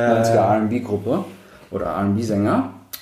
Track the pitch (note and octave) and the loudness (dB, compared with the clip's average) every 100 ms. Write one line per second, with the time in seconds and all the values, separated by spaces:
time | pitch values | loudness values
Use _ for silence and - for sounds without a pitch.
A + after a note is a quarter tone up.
0 | A#2+ A#2 A2+ A2 G2 G#2+ A2 A#2+ - G#2 | 2 2 4 4 4 2 2 -2 -2 -4
1 | F#2+ D#3 F#3+ - - - - F#2+ F2 E2 | -2 -4 -4 -12 -20 -20 -10 -6 -4 -2
2 | G2+ G2+ G#2 G2+ G#2 G3+ C4 - - - | 0 0 0 0 2 0 -2 -8 -18 -20